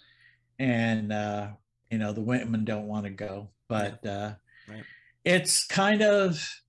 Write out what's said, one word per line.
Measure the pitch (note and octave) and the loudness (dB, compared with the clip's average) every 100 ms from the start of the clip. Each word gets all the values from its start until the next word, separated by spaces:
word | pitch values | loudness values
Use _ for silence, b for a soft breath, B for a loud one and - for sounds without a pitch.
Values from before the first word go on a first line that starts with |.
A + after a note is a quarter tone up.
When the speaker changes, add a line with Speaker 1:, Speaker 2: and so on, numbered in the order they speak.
| b b b b b - | b b b b b -4
Speaker 1:
And, | C3 A#2 A2+ A2 G#2+ | 0 2 2 0 0
uh, | G#2+ G#2 G#2 G#2 G#2 _ _ - | -2 -2 -4 -6 -12 _ _ -6
you | A2 | -2
know, | G#2 | -2
the | G#2+ | -2
women | A2 B2 A2+ A2+ | 0 0 0 -2
don't | G#2+ G#2+ G#2 | 0 -2 -4
wanna | G#2+ G2+ | -6 -6
go, | G2 G#2 G2+ G#2 _ - | -8 -8 -10 -12 _ -4
Speaker 2:
Yeah. | A2 G2+ G#2+ | -2 -2 -4
Speaker 1:
but, | G#2+ | -8
uh, | G2+ G#2+ G#2 _ B B | -6 -6 -10 _ B B
Speaker 2:
Right. | A2 B B B B | -18 B B B B
Speaker 1:
it's | - F3+ - - - | 2 2 2 0 0
kind | G3 G3 G#3+ | 2 4 6
of, | G#3+ G3+ F#3+ D#3 - - | 6 6 4 0 -6 -12